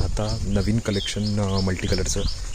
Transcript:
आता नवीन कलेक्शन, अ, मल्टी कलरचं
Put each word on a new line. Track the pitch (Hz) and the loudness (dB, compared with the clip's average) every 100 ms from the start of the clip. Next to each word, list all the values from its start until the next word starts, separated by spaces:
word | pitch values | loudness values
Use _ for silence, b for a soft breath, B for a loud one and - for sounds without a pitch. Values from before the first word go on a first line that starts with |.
आता | - - 107 110 | 2 0 0 -2
नवीन | - 101 95 113 | 0 2 2 0
कलेक्शन, | 110 98 - 101 107 104 | 0 -2 -2 -2 0 0
अ, | 98 98 | 2 2
मल्टी | 92 90 - | 0 0 0
कलरचं | 87 - 101 95 - - | 0 0 0 -2 -2 -4